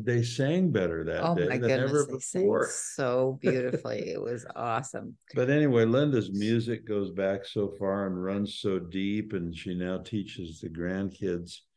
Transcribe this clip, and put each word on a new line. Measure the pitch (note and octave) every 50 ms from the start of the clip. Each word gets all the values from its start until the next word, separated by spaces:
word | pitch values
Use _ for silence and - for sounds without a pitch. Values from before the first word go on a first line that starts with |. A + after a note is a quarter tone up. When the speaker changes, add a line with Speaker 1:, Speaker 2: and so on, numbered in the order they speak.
| A2
Speaker 1:
they | B2 B2 A#2+ A2+
sang | A#2+ A#2+ - C3+ C#3 D#3+ F#3 F#3+ F3
better | B2+ G#2 F#2 F2 E2 E2 D#2+
that | D#2+ D#2+ - -
Speaker 2:
Oh, | E3 F3
Speaker 1:
day | - F2 -
Speaker 2:
my | B2+ B2+
Speaker 1:
than | B2 C3+
ever | C3 B2+ B2+ B2+ C#3+ D3 C#3+
Speaker 2:
goodness, |
they | C#3 B2+ C3+
sang | - - - F#3 F#3+
Speaker 1:
before. | G3+ G#3+ - - -
Speaker 2:
so | - - - - - - C#3 B2 B2 B2+ C3 C3 C3 C#3
Speaker 1:
<laughs> |
Speaker 2:
beautifully. | - E3 C#3+ B2+ B2 B2 B2+ - - A#2+ A#2 G#2+ - -
It | E2 G2
was | G2 G#2+ A#2+ A#2 A#2 - -
awesome. | - A#2 A#2+ A2+ A#2 C3+ - - G#2+ G#2 - - - _ - -
Speaker 1:
But | - B2+ B2+
anyway, | C#3+ D3+ D3+ C#3+ B2 A#2 A2+
Linda's | A2+ A#2 C3 D3 D3 C3+ A#2 G2 F#2
music | G2 G2+ G#2 A2 A#2 A#2 A2+ A#2 A#2 G#2+ -
goes | - G#2 G2+ G2 F#2
back | F#2 F#2 G2 G2 G2 G2 -
so | - - A2 G2+ F#2+ - -
far | G2 G2 G2 G2+ G2+ F#2+
and | F#2 F2+ F2+
runs | F#2+ G2 G2+ G2+ G2+ - -
so | - G#2 F#2+ F#2
deep, | F2 E2+ F2 F#2+ F#2+ G2+ G#2 G#2+ G#2+ G#2+ G#2
and | F#2+ F2 E2+ E2
she | E2 - F#2 F2+
now | F2+ F2+ F2+ F#2 F2+
teaches | - - - G#2 F#2+ - - - F2+ E2 D#2+ -
the | - E2+
grandkids | D#2+ E2 E2+ F2 F#2 F#2+ G2+ G2 - - G2+ F#2+ F2 F2 F2 E2+ - - - _ _